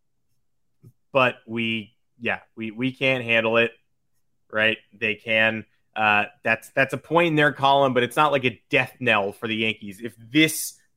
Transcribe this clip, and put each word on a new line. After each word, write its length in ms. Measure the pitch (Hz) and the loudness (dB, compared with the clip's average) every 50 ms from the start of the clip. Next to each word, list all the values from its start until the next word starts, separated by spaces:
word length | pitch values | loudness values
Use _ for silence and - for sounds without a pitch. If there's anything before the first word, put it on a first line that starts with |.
| _ _ _ _ _ _ _ _ _ _ _ _ _ _ _ _ _ 117 _ _ _ _ | _ _ _ _ _ _ _ _ _ _ _ _ _ _ _ _ _ -20 _ _ _ _
but 260 | - 135 127 123 117 - _ | 0 2 2 2 0 -4 _
we, 480 | - 113 117 117 113 113 110 104 101 _ _ _ _ _ - | -10 -8 -6 -4 -4 -4 -6 -8 -12 _ _ _ _ _ -10
yeah, 200 | 113 107 95 92 - _ _ | -6 -6 -6 -6 -8 _ _
we, 160 | 117 113 110 | -12 -12 -12
we 220 | 104 110 127 131 127 | -8 -6 -6 -6 -6
can't 320 | - 139 131 131 127 117 | -2 -2 -2 -2 -2 -2
handle 320 | 117 117 113 110 110 113 117 | 0 0 0 2 2 2 2
it, 140 | 117 113 - _ _ _ _ _ _ _ _ _ _ _ _ _ _ _ | 0 0 -2 _ _ _ _ _ _ _ _ _ _ _ _ _ _ _
right? 280 | - 107 107 113 110 - _ _ _ 101 | -4 0 0 0 0 -2 _ _ _ -6
They 180 | 113 107 104 | -4 -4 -4
can. 500 | 104 - 113 110 110 110 113 110 110 107 _ _ _ _ _ - | -6 -6 -2 0 2 2 0 0 -4 -8 _ _ _ _ _ -6
Uh, 320 | 110 110 107 104 104 104 - - _ - | -2 0 2 2 2 0 -4 -8 _ -4
that's, 260 | 117 113 - - - | -4 -4 -4 -4 -6
that's 240 | - 139 135 127 - | -2 -2 -2 -2 -2
a 40 | 131 | -8
point 300 | - - 156 170 175 170 | -6 -2 0 2 2 2
in 80 | 156 | 2
their 160 | 151 147 147 | 2 2 0
column, 420 | 131 - 135 139 139 139 139 131 123 | 0 2 2 4 4 4 4 2 2
but 100 | 127 123 | 0 0
it's 120 | 120 - | 0 0
not 160 | 160 151 147 | 0 2 2
like 140 | 143 139 123 | 2 0 0
a 160 | 127 107 - _ - | -2 -4 -6 _ -2
death 260 | - 135 131 - - - | 0 0 0 -2 -6 -6
knell 320 | 131 120 110 104 98 101 101 | 0 0 2 2 0 -2 -6
for 160 | - - 113 | -8 -8 -6
the 60 | 110 | -4
Yankees. 440 | 110 113 110 104 - 107 101 95 98 | -4 -4 -4 -4 -6 -10 -16 -16 -14
If 160 | 117 117 - - | -14 -16 -16 -16
this 580 | 113 113 123 151 156 156 156 - - - - _ _ _ _ | -12 -2 2 2 2 2 0 -4 -10 -10 -12 _ _ _ _